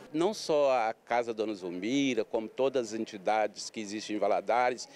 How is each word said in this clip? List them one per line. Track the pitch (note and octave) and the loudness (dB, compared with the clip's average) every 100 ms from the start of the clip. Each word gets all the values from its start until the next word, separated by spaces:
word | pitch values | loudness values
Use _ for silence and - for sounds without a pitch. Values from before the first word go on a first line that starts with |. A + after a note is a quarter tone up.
| - | -6
Não | D#3 F#3 | 0 0
só | A3 - D3+ C#3 | 0 0 4 4
a | B2+ A2 | 4 2
Casa | - - A#2+ A#2 | -2 0 0 0
Dona | A2 G#2+ | -2 -2
Zulmira, | G2 F2+ F2+ G#2 C#3 C#3 A2+ | -4 -6 -4 0 2 2 0
como | G#2 A#2 A2 | 0 -2 -4
todas | - C3+ C3+ A2+ | 0 0 0 -2
as | A2 | -4
entidades | A2 G#2+ F#2+ A2 G#2+ - - | -6 -4 0 2 0 -4 -12
que | A2+ | -10
existem | G2+ G#2+ G2+ G#2+ | -8 -8 -6 -2
em | |
Valadares | G2+ F#2+ G2 A#2 B2 B2 - | 0 2 2 2 2 0 -6